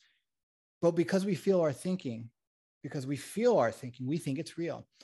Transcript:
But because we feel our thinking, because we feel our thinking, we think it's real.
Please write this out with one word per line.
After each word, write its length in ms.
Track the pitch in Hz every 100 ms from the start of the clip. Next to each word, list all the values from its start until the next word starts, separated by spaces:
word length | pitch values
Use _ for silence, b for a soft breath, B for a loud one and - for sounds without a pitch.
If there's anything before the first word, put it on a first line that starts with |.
| _ _ _ _ _ _ _ _
But 100 | 170
because 340 | 170 170 196 196
we 100 | 170
feel 260 | - 185
our 100 | 160
thinking, 560 | 131 185 185 135 113 117 _ _ _ _ _
because 240 | 147 151 131
we 100 | 139
feel 420 | - 196 240 202
our 140 | 117
thinking, 360 | 110 127 120 127
we 100 | 160
think 220 | - 135
it's 180 | 156 -
real. 300 | 170 123 - b